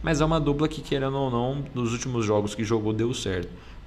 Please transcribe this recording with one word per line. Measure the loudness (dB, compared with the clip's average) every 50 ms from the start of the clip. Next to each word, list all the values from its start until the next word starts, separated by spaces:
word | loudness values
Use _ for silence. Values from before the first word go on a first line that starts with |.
| 2
Mas | 0 2 4
é | 4
uma | 4 4 2
dupla | 4 2 2 2 2 0
que, | 0 -4
querendo | -4 -2 -2 0 0 0 0
ou | 0 0 2
não, | 2 2 0 0 0 -2 -6 -6 -4
nos | -2 -2 0 -2
últimos | -2 -4 -2 0 0 2
jogos | 4 4 2 2 0 -2
que | -2 0
jogou | 2 2 2 2 0
deu | 0 0 0 0 0
certo. | -2 -2 -2 -2 -2 -4 -6 -10 -14 -16 -16 -16 -16 -4